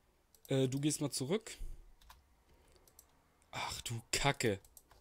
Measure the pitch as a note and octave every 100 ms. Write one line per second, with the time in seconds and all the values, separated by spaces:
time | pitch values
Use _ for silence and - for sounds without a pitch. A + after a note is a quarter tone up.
0 | _ _ _ - - C3+ C3 C3+ D3+ C#3+
1 | C#3+ - C3 G#3 - - - - - -
2 | - - _ _ _ - - - - -
3 | - _ _ _ _ - - - - A#2
4 | - - C#3 C#3 A#2+ G2 - - - -